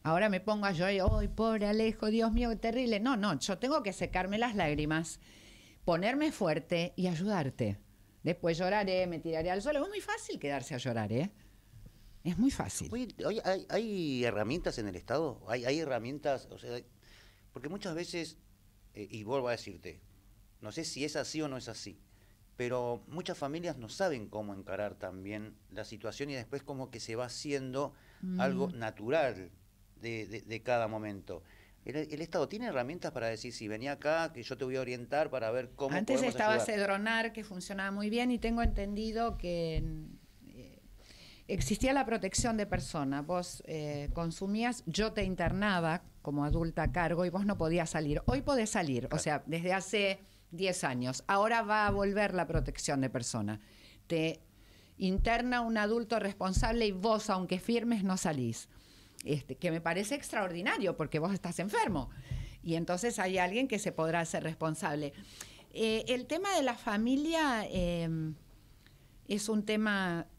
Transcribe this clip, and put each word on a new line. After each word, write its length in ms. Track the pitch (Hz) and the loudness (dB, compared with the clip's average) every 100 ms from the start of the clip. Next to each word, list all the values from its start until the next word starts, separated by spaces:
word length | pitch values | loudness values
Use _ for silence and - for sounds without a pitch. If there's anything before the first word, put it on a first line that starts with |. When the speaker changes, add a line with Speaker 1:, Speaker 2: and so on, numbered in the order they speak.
Speaker 1:
ahora 280 | - 170 214 | 2 4 4
me 100 | 185 | 2
pongo 260 | 202 214 | 0 2
a 60 | 202 | 2
llorar, 240 | 165 185 202 185 - | 2 2 4 4 4
"Ay, 80 | 202 | 2
pobre 400 | - 226 220 208 | 2 2 2 2
Alejo, 400 | 214 220 214 214 | 4 2 2 2
Dios 240 | 226 226 | 4 4
mío, 180 | 226 240 | 4 2
qué 60 | |
terrible". 440 | 226 226 240 247 208 | 0 0 2 2 2
No, 160 | 240 240 | 2 2
no, 200 | 208 254 | 2 0
yo 220 | - 185 | 0 0
tengo 240 | 254 311 | 2 2
que 100 | 208 | 0
secarme 440 | 185 175 185 190 214 | -2 -2 0 0 2
las 160 | 240 | 2
lágrimas, 640 | 208 160 147 147 160 165 - - - - - - - | 2 2 2 2 0 0 -8 -16 -20 -20 -20 -20 -4
ponerme 460 | - 170 202 269 302 | 2 4 4 2 0
fuerte 640 | - 180 156 - 170 175 | 2 2 2 2 0 0
y 120 | - 180 | 0 0
ayudarte. 680 | 160 196 196 131 - 110 101 - - - - | 2 0 2 0 0 0 -2 -8 -20 -20 -6
Después 340 | 151 175 175 160 | -2 0 0 2
lloraré, 480 | 185 208 196 185 | 2 2 2 2
me 140 | 180 160 | 2 -2
tiraré 320 | 165 160 170 | -2 0 0
al 100 | 190 | 0
suelo. 220 | 240 294 | 2 0
Es 60 | 370 | 0
muy 100 | 403 | -4
fácil 400 | 381 453 - 285 | -4 -6 -6 -6
quedarse 340 | 143 139 127 | -2 -4 -4
a 40 | 127 | -4
llorar, 340 | 131 113 104 | -2 -2 0
¿eh? 200 | 117 190 - - - - - - - - - | 0 0 -6 -20 -20 -20 -20 -20 -20 -20 -6
Es 140 | 160 170 | -2 4
muy 140 | 262 | 2
fácil. 360 | - 95 - 73 | 2 -4 -4 -6
Speaker 2:
Oye, 160 | 240 233 - | -4 -6 -2
oye, 160 | 151 220 | -2 0
¿hay, 220 | 180 190 - | 0 -2 0
hay 560 | 185 226 196 156 127 | -2 0 -2 0 2
herramientas 540 | 120 104 107 165 175 123 | 2 2 0 0 -2 -2
en 100 | 104 | -4
el 80 | |
Estado? 480 | 87 - 135 160 113 - | -6 -2 0 0 -4 -4
¿Hay, 160 | 123 | 0
hay 140 | 120 151 | 2 2
herramientas? 640 | 156 120 117 143 147 131 - | 2 -2 -2 -2 0 0 -4
O 60 | 95 | -14
sea, 220 | 120 120 - - - - - - - | -8 -8 -10 -20 -20 -20 -20 -20 -18
porque 160 | - 139 | -10 -8
muchas 260 | 196 196 | -6 -4
veces, 420 | 160 175 175 165 - - - - - - | -4 -4 -6 -6 -12 -20 -20 -20 -20 -18
eh, 120 | - 104 | -14 -10
y 140 | 110 | -8
vuelvo 240 | 104 135 123 | -2 0 0
a 20 | |
decirte, 480 | 117 - 85 87 - - - - - - - | -2 -6 -12 -14 -14 -20 -20 -20 -20 -20 -14
no 100 | 107 | -10
sé 140 | 127 | -8
si 180 | 160 - | -8 -4
es 140 | 147 151 | -4 -2
así 240 | 131 156 | -4 -4
o 80 | 151 | -4
no 80 | 131 | -4
es 100 | 117 | -8
así, 320 | 110 104 - - - - - - | -10 -12 -16 -20 -20 -20 -20 -20
pero 480 | - 123 123 120 120 - | -6 -2 0 -2 -4 -6
muchas 280 | 151 185 170 | -8 -6 -4
familias 380 | 139 160 175 | -4 -4 -6
no 140 | 127 113 | -6 -10
saben 400 | - 190 131 104 | -2 0 0 -6
cómo 240 | 107 104 | -6 -6
encarar 420 | 98 95 95 104 | -8 -6 -4 -4
también 640 | 95 95 92 95 107 107 - - | -4 -10 -8 -8 -8 -10 -16 -14
la 140 | 98 | -12
situación 460 | 104 107 110 - 143 | -10 -8 -8 -6 -6
y 40 | |
después 300 | 135 117 139 | -6 -6 -8
como 260 | 135 135 127 | -6 -8 -8
que 100 | 117 | -10
se 160 | - 113 | -6 -4
va 80 | |
haciendo 680 | 123 - 151 139 131 127 139 - - - | -4 -6 -2 -2 -2 -2 -4 -6 -20 -10
Speaker 1:
Mm. 180 | 185 180 | -4 0
Speaker 2:
algo 300 | 131 - - | 2 2 -2
natural 840 | 123 110 107 110 160 135 92 90 - - - - - | -2 -6 -4 0 2 2 0 -12 -18 -20 -20 -20 -10
de, 280 | 117 113 98 | -6 -6 -6
de, 140 | 110 | -10
de 200 | - 113 | -8 -6
cada 240 | 127 123 110 | 0 2 2
momento. 560 | 110 104 98 92 87 - - - - | -2 -6 -8 -8 -12 -12 -20 -20 -14
¿El, 140 | 104 143 | -8 -6
el 240 | 151 151 | -6 -8
Estado 260 | 165 180 175 | -4 -2 -2
tiene 200 | 214 240 | -2 -2
herramientas 440 | 139 123 175 165 | -2 -2 -4 -6
para 160 | 131 113 | -2 -2
decir, 240 | 110 123 | -4 -8
"Sí, 160 | 117 107 | -8 -6
vení 220 | 110 135 | -4 -4
acá, 420 | 143 147 160 160 | -2 0 2 0
que 100 | 123 | -6
yo 120 | 110 120 | -8 -4
te 60 | |
voy 140 | 131 131 | -2 -2
a 20 | |
orientar 480 | 123 123 120 143 151 | -4 -6 -2 0 0
para 220 | 131 110 | 0 0
ver 200 | 123 123 | 0 -4
cómo 180 | - 135 | -4 0
Speaker 1:
Antes 220 | 175 220 | 0 2
Speaker 2:
podemos 180 | 262 254 | 2 2
Speaker 1:
estaba 200 | - 214 | 2 4
Speaker 2:
ayudar"? 120 | 226 | 4
Speaker 1:
Cedronar, 680 | 240 208 196 196 214 226 226 | 2 2 2 2 2 0 0
que 100 | 220 | -4
funcionaba 480 | 208 180 180 196 196 | -10 -10 -8 -4 -2
muy 180 | 202 208 | -2 0
bien, 220 | 233 247 | 2 2
y 80 | 247 | 2
tengo 220 | - 233 | 2 4
entendido 760 | 233 - 202 208 220 220 233 - | 4 2 -2 -2 -2 0 0 -2
que, 460 | 175 170 165 160 160 156 156 - - - - | -2 0 0 0 -2 -4 -10 -16 -20 -20 -20
eh, 320 | 123 - - - - - - - - - | -18 -18 -20 -20 -20 -20 -20 -20 -20 -4
existía 420 | 196 - 208 262 | -2 0 2 4
la 140 | 277 | 4
protección 500 | 226 226 190 - 240 | 2 0 0 0 0
de 100 | 220 | 0
persona. 560 | 208 202 135 160 135 139 | 0 -2 -2 -2 0 -2
Vos, 400 | 147 180 175 - | -2 -2 -2 -10
eh, 440 | - 156 147 147 147 | -8 -6 -4 -4 -2
consumías, 680 | - 170 165 196 214 240 240 | -2 -2 -2 -2 2 0 0
yo 260 | - 160 214 | -4 0 0
te 140 | 214 | 0
internaba 800 | 190 185 165 180 208 185 165 170 - - | -2 2 2 2 2 4 2 0 -4 -8
como 240 | - 143 | -2 0
adulta 380 | 147 165 165 170 | 2 2 2 2
a 80 | 151 | 2
cargo 320 | 143 165 170 | 2 2 2
y 40 | 180 | 2
vos 160 | 180 | 2
no 120 | 202 190 | 0 2
podías 320 | 160 170 160 | 2 2 2
salir. 320 | 165 151 147 | 0 0 2
Hoy 160 | - 269 | 2 2
podés 280 | 294 269 220 | 2 2 2
salir, 380 | 208 165 123 117 | 0 2 0 0
o 20 | |
Speaker 2:
Claro. 140 | 147 | -2
Speaker 1:
sea, 200 | 160 147 | 0 -2
desde 280 | - 165 175 | -2 -2 2
hace 460 | 190 185 214 196 190 - - - | 0 2 2 2 0 -8 -20 -14
diez 340 | 170 185 175 | -2 0 2
años. 400 | 151 123 127 127 - | 0 0 -2 -2 2
Ahora 340 | 196 214 233 | 4 6 4
va 220 | 208 214 208 | 4 4 4
a 40 | |
volver 420 | 202 202 202 202 | 4 2 2 2
la 140 | 180 151 | 2 2
protección 540 | 165 135 - - 139 | 0 0 -4 0 2
de 80 | 131 | 2
persona. 500 | 127 117 117 107 107 - - - - - | 0 -2 -2 -2 -4 -10 -20 -20 -20 -2
Te 320 | 165 160 160 - - - - - - | 0 0 -2 -14 -20 -20 -20 -20 -2
interna 640 | 185 190 226 233 247 247 | 2 4 4 4 2 0
un 180 | 226 226 | 2 2
adulto 400 | 208 233 220 226 | 2 2 2 0
responsable 680 | 202 190 190 190 226 233 214 | 0 0 0 2 2 4 2
y 40 | |
vos, 360 | 185 220 214 214 | 2 2 2 2
aunque 300 | 190 175 185 | 0 0 -2
firmes, 460 | - 233 233 226 | 2 2 4 2
no 100 | 190 | 2
salís. 540 | 185 180 147 120 113 - - - - - - | 2 2 2 0 -2 -10 -20 -20 -20 -20 -12
Este, 300 | - 143 - | -2 -2 -2
que 160 | 135 175 | -2 -2
me 80 | 165 | 0
parece 360 | 165 170 208 | 0 0 0
extraordinario 840 | 285 - 247 190 170 226 415 190 170 | -4 -2 -2 -2 0 0 2 2 0
porque 200 | 147 156 | 0 0
vos 160 | 170 | 0
estás 240 | 196 175 175 | 0 -2 -4
enfermo. 500 | 190 453 427 160 120 - - - - - | 0 2 2 0 -4 -10 -6 -6 -6 -8
Y 140 | 170 | -2
entonces 440 | 165 165 180 240 233 | 0 2 0 0 0
hay 180 | 190 185 | 2 2
alguien 300 | 180 220 269 | 2 2 0
que 100 | 208 | 0
se 120 | 190 | -2
podrá 260 | - 160 170 | 0 2 2
hacer 240 | 165 170 | 0 -2
responsable. 680 | 156 160 160 156 180 147 147 160 202 - - - - | -4 -2 -2 0 -2 -2 -4 -8 -18 -16 -16 -18 -14
Eh, 320 | - 220 220 220 | -2 0 2 0
el 160 | 247 | -2
tema 280 | 247 311 403 | 0 -2 2
de 60 | 370 | 2
la 120 | 262 | 2
familia, 920 | 233 - 208 226 269 302 320 294 226 196 | 0 -2 2 4 4 4 4 4 2 0
em, 640 | 185 175 170 165 160 156 156 - - - - - - - - - | 0 2 2 0 0 -2 -6 -16 -20 -20 -20 -20 -20 -20 -20 -4
es 180 | 202 208 | -2 2
un 160 | 214 | 0
tema 600 | 208 214 214 202 185 170 165 | 2 2 2 2 2 0 -4